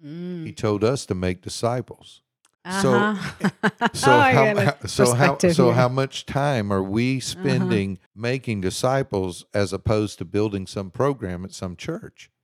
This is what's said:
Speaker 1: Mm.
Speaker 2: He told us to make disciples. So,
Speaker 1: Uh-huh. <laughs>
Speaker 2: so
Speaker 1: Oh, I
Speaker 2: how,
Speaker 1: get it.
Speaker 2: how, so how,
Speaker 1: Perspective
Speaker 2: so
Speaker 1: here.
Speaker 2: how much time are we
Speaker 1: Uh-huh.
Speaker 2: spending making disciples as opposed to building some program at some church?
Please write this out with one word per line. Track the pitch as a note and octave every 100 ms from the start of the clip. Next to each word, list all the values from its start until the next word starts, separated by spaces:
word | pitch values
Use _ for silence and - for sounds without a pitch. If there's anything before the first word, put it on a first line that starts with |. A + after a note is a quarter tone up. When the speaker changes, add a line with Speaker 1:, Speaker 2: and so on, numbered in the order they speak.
| D3
Speaker 1:
Mm. | E3+ F3+ F3 D3+
Speaker 2:
He |
told | - A2 G2+
us | A2 C3+ -
to | F#2
make | F2+ F#2
disciples. | G2 - A#2 B2+ - - - - _ _ _ _ F3 F#3+
So, | C3+
Speaker 1:
Uh-huh. | B2 G#3+ G3 D3 - E3+ - G3+ - A#3
<laughs> |
Speaker 2:
so | - C4+
Speaker 1:
Oh, | D4
I | C4+
Speaker 2:
how, | F#3
Speaker 1:
get | G#3+ G3+
it. |
Speaker 2:
how, | C#3+ - -
so | -
how, | B2 A#2+ C#3
Speaker 1:
Perspective | C#3 F3+
Speaker 2:
so | E3 B2
Speaker 1:
here. |
Speaker 2:
how | A#2+ B2
much | C3+ C3+ -
time | - C#3 D3 B2 G2+
are | G2
we | F#2+ G#2+ B2 C3
Speaker 1:
Uh-huh. |
Speaker 2:
spending | - F3 C#3+ B2+ B2 G#2+ G2 F#2 _ G2+
making | A#2 C3 A#2 G2+
disciples | F#2 - B2+ C3+ C3+ G2+ F#2 E2+ -
as | G#2 G2
opposed | F#2+ - G#2+ G#2 -
to |
building | E2+ G2+ G#2+ G2 F#2
some | G#2 F#2+
program | - C3+ C3 G2 F2+
at | F#2
some | - F#2 E2+
church? | - E3 - - - _